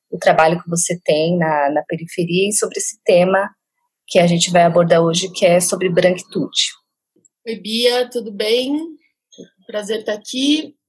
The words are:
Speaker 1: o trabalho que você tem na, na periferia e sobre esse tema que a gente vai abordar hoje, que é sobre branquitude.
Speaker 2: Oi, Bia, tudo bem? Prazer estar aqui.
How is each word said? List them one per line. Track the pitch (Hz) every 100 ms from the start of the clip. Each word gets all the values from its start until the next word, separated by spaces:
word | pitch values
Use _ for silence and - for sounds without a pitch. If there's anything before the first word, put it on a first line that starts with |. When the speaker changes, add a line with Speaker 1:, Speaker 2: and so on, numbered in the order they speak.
| _
Speaker 1:
o | 185
trabalho | - 170 160 170
que | -
você | 170 - 175
tem | - 151 160 175
na, | 160 151 143
na | 151 -
periferia | 165 165 - 170 175 196
e |
sobre | 208 214 -
esse | - -
tema | - 180 180 190 202 - _ _ _ _ _
que | 185
a | 175
gente | 170 170
vai | 175
abordar | 170 170 170 170
hoje, | 165 170 190
que | - 190
é | 175
sobre | 180 185 185
branquitude. | 175 180 180 - 190 - - - - _ _ _ _ _ _ 233
Speaker 2:
Oi, | 220
Bia, | 180 226 240 247 247
tudo | 240 214
bem? | 202 214 233 254 294 330 311 _ _ _ - - _ _
Prazer | 208 202 220
estar | 220
aqui. | 214 - 254 277 302 311 _